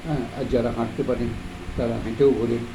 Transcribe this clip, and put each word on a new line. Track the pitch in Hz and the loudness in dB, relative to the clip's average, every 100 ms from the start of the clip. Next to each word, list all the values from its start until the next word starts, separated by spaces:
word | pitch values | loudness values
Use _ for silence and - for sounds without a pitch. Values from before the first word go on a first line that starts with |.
হ্যাঁ, | 160 147 117 - | -2 -2 -2 -4
আর | 123 | 0
যারা | 131 117 113 | 2 2 0
হাঁটতে | 117 - | -4 -2
পারেন, | 131 120 120 117 - - - - | -2 0 -2 -4 -8 -10 -8 -2
তারা | 120 113 113 | -2 -2 -4
হেঁটেও | 113 139 | 4 6
ঘোরেন | 117 117 117 117 | 6 2 0 -2